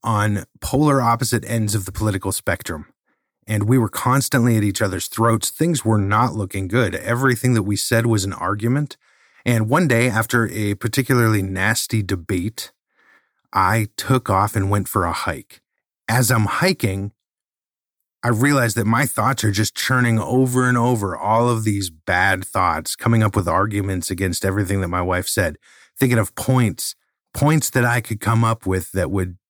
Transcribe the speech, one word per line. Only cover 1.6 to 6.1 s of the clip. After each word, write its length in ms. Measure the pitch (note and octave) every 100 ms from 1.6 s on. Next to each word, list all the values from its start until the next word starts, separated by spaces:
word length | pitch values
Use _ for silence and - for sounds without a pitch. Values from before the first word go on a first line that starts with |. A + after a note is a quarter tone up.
| G#2+ G#2
of 80 |
the 80 | G2
political 400 | - G#2+ F#2+ F#2+
spectrum. 600 | - - E2+ - D#2 - _ _ _ _ _ -
And 220 | G#2+ G#2
we 100 | C3
were 100 | A2
constantly 680 | - B2 C3+ - C3+ A#2+ A2
at 80 |
each 180 | G#2 F#2
other's 240 | G#2 F#2 -
throats. 420 | - A#2 A2+ -
Things 360 | - E3 D#3
were 120 | A2 G#2+
not 380 | G2